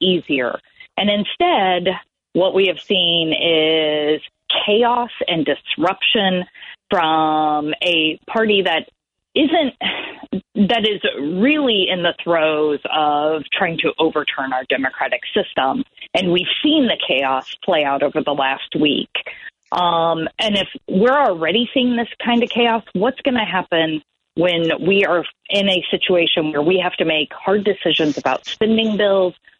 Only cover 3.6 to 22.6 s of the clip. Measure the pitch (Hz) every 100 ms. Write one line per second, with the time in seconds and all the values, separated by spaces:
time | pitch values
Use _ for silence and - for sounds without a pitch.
3.6 | 156 160 151 151 147 156 - _ - -
4.6 | - 208 240 240 240 - - 170 147 139
5.6 | - - 170 196 - 226 196 185 185 -
6.6 | - - - 190 160 160 156 156 151 151
7.6 | 151 - 175 170 156 - - 226 220 202
8.6 | 180 160 - _ _ _ _ - 294 339
9.6 | 277 - - - - - - 190 - 208
10.6 | 196 233 214 202 202 - 143 180 247 302
11.6 | 269 208 180 180 170 - 170 170 156 151
12.6 | 151 147 - 156 151 147 151 156 143 -
13.6 | 180 160 - - 160 151 147 - 135 131
14.6 | 131 131 131 - 135 123 - 208 190 -
15.6 | 135 131 - - - 180 185 180 180 -
16.6 | 302 311 240 160 - 135 135 131 - -
17.6 | - 165 143 139 143 156 147 147 135 135
18.6 | - 156 151 - - - - - - -
19.6 | _ - 175 170 165 160 160 - 214 202
20.6 | 185 - - 190 233 285 262 170 160 208
21.6 | 240 269 247 233 226 - 214 240 240 226